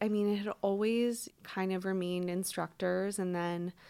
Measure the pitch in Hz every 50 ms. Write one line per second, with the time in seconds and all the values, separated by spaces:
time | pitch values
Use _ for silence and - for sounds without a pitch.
0 | 214 214 214 208 208 202 208 202 202 208 - - - 202 196 202 214 220 233 233
1 | 240 240 233 233 - - - - - - - 190 190 190 190 185 185 190 190 185
2 | 180 180 180 180 180 175 175 185 190 - - 180 165 165 - - 190 180 180 185
3 | 190 202 202 - 185 180 180 175 175 175 175 175 175 180 - - -